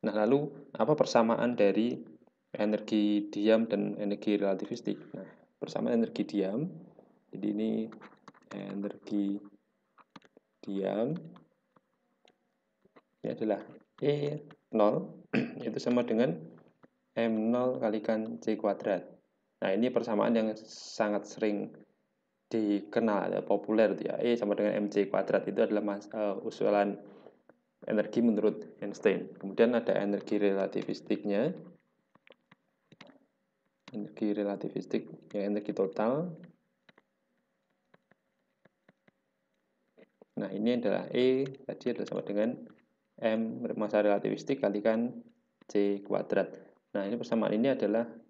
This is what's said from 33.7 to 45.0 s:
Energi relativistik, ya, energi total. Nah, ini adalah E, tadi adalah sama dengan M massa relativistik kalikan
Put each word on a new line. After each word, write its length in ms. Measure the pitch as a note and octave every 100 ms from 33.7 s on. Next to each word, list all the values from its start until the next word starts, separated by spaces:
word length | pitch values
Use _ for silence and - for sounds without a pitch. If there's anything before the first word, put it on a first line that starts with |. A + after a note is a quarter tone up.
| _ - A2+
Energi 320 | G2+ - A2 G#2
relativistik, 960 | G2+ G2 - - - - - - -
ya, 160 | G#2 G2+
energi 240 | G#2 G#2
total. 560 | G2 G2 - A2 C#3 F3+ D#3+ - _ _ _ _ - _ _ _ _ _ _ _ _ _ _ _ _ _ _ _ _ _ _ _ _ _ _ _ _ _ _ _ _ _ _ - _ - -
Nah, 80 | G2+
ini 240 | G2+ A2 B2
adalah 320 | G#2 G2 -
E, 400 | B2 B2+ C3 C3+ C3+
tadi 320 | - - - A#2+
adalah 140 | G2+
sama 120 | G2+ -
dengan 240 | G#2 A2 B2 - - _ _ _ -
M 400 | A#2 A2 A2+ - A#2+ -
massa 240 | G#2 G#2
relativistik 560 | G#2 G2+ G#2+ G#2 - C#3
kalikan 640 | G#2 G2+ A2+ A2+